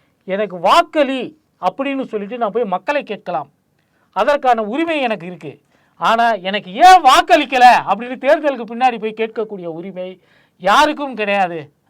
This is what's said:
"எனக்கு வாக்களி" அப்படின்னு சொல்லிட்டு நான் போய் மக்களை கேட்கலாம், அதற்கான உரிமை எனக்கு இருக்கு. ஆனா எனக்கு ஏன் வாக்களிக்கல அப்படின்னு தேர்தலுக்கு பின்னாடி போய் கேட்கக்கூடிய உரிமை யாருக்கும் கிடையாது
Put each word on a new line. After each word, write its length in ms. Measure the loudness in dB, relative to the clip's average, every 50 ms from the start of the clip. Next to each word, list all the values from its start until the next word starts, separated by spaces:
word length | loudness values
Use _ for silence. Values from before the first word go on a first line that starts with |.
| _ _ _ _ -10
"எனக்கு 340 | -8 -6 -4 -4 -6 -6
வாக்களி" 760 | -2 0 2 4 2 2 2 0 0 0 0 -2 -6 -8 -10 -12 _ _ _ _ -6
அப்படின்னு 420 | -6 -4 -4 -4 -6 -6 -4 -6 -8
சொல்லிட்டு 340 | -8 -8 -8 -8 -8 -6
நான் 140 | -6 -4 -4
போய் 120 | -2 -4 -4
மக்களை 400 | -4 -4 -6 -4 -4 -4 -4 -4
கேட்கலாம், 460 | -8 -12 -12 -10 -8 -8 -8 -8 _ _ _ _ _ _ _ _ _ _ _ _ _
அதற்கான 500 | -4 -2 0 0 0 0 2 0 0 0
உரிமை 400 | -2 -6 -4 -4 -4 -4 -2 -2
எனக்கு 240 | -2 -4 -4 -6 -10
இருக்கு. 360 | -14 -16 -14 -16 -16 -16 _ _ _ _ _ _ _ _
ஆனா 360 | -4 -2 0 2 2 2 0
எனக்கு 420 | 0 -2 -4 -6 -6 -6 -8 -6 0
ஏன் 300 | 6 8 8 8 8 6
வாக்களிக்கல 600 | 6 4 4 4 4 2 2 2 2 2 6 8 8 8 6 2
அப்படின்னு 300 | -2 -4 -4 -4 -10 -10
தேர்தலுக்கு 460 | -4 0 0 2 2 0 -2 -4 -4 -8 -10 -4
பின்னாடி 260 | 0 0 0 0 -2
போய் 140 | -8 -8 -6
கேட்கக்கூடிய 480 | -6 -8 -6 -6 -8 -8 -8 -8 -12 -10
உரிமை 560 | -12 -12 -12 -12 -14 -12 -12 -12 -12 -14 _ _ _ _ _ _ _ _
யாருக்கும் 580 | -4 0 2 4 4 4 2 0 -4 -8 -8 -6
கிடையாது 580 | -6 -4 -2 -2 -2 -2 -2 -4 -8 -12 -16 _ _ _